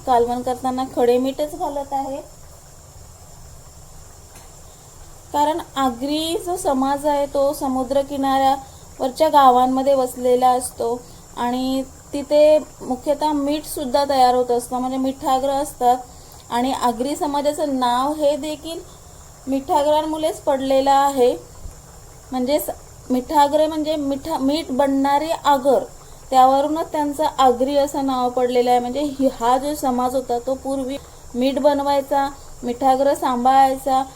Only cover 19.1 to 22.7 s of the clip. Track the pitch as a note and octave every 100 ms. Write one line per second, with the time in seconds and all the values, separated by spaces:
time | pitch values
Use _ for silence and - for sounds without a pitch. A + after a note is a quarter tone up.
19.1 | - - - C4 C4+ C4+ D#4+ C#4+ D4+ D#4
20.1 | D#4 D#4 - - C4+ C4+ C4+ C#4 C#4 C#4
21.1 | C#4 B3 D4+ - - - - - - -
22.1 | - - B3+ B3+ D4+ -